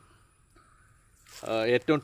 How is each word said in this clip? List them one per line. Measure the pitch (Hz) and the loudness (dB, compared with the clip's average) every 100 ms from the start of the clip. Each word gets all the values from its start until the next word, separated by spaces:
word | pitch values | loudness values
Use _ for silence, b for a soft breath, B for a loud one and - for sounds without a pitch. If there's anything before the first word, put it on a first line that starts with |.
| _ _ _ _ _ _ _ _ _ _ _ _ - - - | _ _ _ _ _ _ _ _ _ _ _ _ -20 -14 -6
ആ, | 113 110 | -2 2
ഏറ്റവും | 123 - 151 | 2 2 0